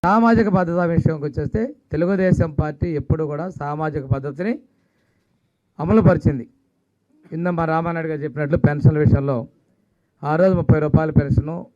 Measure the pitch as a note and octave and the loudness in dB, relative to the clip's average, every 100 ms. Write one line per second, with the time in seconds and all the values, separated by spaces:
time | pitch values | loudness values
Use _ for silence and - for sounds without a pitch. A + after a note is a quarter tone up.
0 | F3 G#3+ A#3 A3+ G#3 F#3+ F3 E3+ F3 E3+ | 2 4 4 4 2 2 0 0 0 2
1 | - D#3 D3 B2+ C#3+ G#3+ B3 D4+ _ D3 | 0 -2 -6 -6 -4 -4 -4 -6 _ -2
2 | F3 G3 F#3 F3+ E3 C#3+ D3+ D3 F3 D3+ | 0 2 2 2 0 -2 -4 -4 -6 -6
3 | C#3 E3 D#3 D3 F3+ - C#3+ D3 D#3 D3 | -4 -4 -4 -6 -8 -8 -8 -4 -4 -6
4 | C3+ C3+ C#3 C#3 F#3+ C4+ _ _ _ _ | -4 -4 -4 -6 -6 -6 _ _ _ _
5 | _ _ _ _ _ _ _ - D#3+ A3 | _ _ _ _ _ _ _ -10 2 4
6 | - E3 - C3+ A#2 _ _ _ _ _ | 4 4 0 -2 -8 _ _ _ _ _
7 | _ _ _ D#3+ F3 E3+ D#3+ D#3+ E3 E3 | _ _ _ -6 -4 -2 -2 -2 -2 -4
8 | D#3+ D#3 D3 C3+ D3 E3+ D3+ D3 D3 D3+ | -6 -6 -6 -6 -2 2 2 4 2 4
9 | D3+ - C#3 B2+ - _ _ _ _ _ | 4 2 2 -4 -6 _ _ _ _ _
10 | _ _ D3 D#3 F#3+ F3+ E3 D#3 D3+ D3+ | _ _ -4 2 2 2 2 2 4 2
11 | D#3 D3+ C#3+ C3+ D3 E3+ - | 2 0 2 0 -2 -10 -12